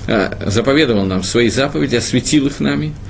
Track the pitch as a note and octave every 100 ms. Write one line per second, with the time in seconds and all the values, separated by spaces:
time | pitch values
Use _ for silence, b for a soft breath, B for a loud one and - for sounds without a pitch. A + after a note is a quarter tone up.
0 | B A2 F#2+ - - G2+ A2+ C#3+ D3 G#2
1 | F#2+ F#2+ F#2 A#2+ A#2 A2 C#3 D#3 C#3+ A#2+
2 | - C3 - D3+ C#3 - C#3+ C#3+ D3+ D3+
3 | -